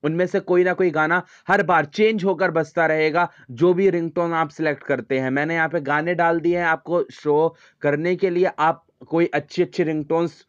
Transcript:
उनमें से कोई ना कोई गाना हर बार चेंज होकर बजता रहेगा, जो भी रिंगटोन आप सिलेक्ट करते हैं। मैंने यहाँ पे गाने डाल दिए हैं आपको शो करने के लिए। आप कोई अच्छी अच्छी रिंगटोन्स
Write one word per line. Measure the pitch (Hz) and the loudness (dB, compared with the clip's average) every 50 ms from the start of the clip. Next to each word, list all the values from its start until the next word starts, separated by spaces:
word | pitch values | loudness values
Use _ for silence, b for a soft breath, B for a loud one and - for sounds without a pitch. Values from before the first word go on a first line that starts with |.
| - | -2
उनमें | 151 160 170 180 | -2 0 0 -2
से | 180 - 196 | 0 -2 -4
कोई | 175 - 180 180 180 | -2 2 2 2 2
ना | 185 180 | 2 0
कोई | - 190 180 | 0 0 0
गाना | 143 151 156 156 170 180 175 b b b b | 2 0 0 2 0 -2 -2 b b b b
हर | - 185 202 196 | 0 0 0 2
बार | 156 180 160 151 | 2 2 2 2
चेंज | 147 - - 214 220 220 208 170 | 0 0 2 2 2 2 0 0
होकर | 196 185 156 185 180 | -2 0 0 -2 0
बजता | 160 160 156 151 _ 170 165 | 0 -2 -4 -2 _ -2 0
रहेगा, | 156 156 156 156 156 147 170 - - B B B B | 0 2 2 0 0 0 0 -2 -2 B B B B
जो | 127 113 160 180 180 | -2 2 2 2 4
भी | 170 196 196 | 4 2 2
रिंगटोन | 170 175 165 165 147 175 170 170 170 | 2 0 -4 -4 -2 -2 -2 -2 0
आप | 160 160 151 | -2 -2 -4
सिलेक्ट | - - 160 156 143 143 - | -4 -4 -2 -2 -2 -4 -4
करते | - 143 123 113 _ 135 131 | -4 -4 -4 -2 _ -4 -2
हैं। | 131 131 | -2 -2
मैंने | 131 139 147 156 165 | -2 -2 -2 -2 -2
यहाँ | 170 160 160 | -2 -2 -2
पे | 165 170 | -2 -4
गाने | 143 139 147 151 156 175 180 | -2 -2 -2 -2 0 -2 0
डाल | 165 170 170 170 170 | 0 2 0 0 0
दिए | 151 170 175 | 0 0 0
हैं | 175 175 | 0 0
आपको | 165 160 156 _ - 170 175 147 - - | -2 -2 -2 _ -4 -2 -2 -2 -4 -8
शो | - - 151 147 151 160 165 160 b b b b b - | -8 -2 0 2 2 2 0 -2 b b b b b -2
करने | 147 143 147 160 175 185 | -2 0 0 0 -2 -2
के | 175 190 180 | 0 0 0
लिए। | 175 175 185 180 - - | 2 2 0 0 0 0
आप | 151 160 165 - _ _ _ _ - | 0 0 0 -2 _ _ _ _ -12
कोई | _ 156 165 170 | _ 0 0 0
अच्छी | 165 - 147 147 _ - - 180 | 0 0 -4 -6 _ -2 -2 -2
अच्छी | - - - 175 | -2 0 -2 -2
रिंगटोन्स | 156 160 151 147 151 165 165 170 165 - - _ | -2 -2 -4 -4 -2 -2 -2 -2 -2 -6 -12 _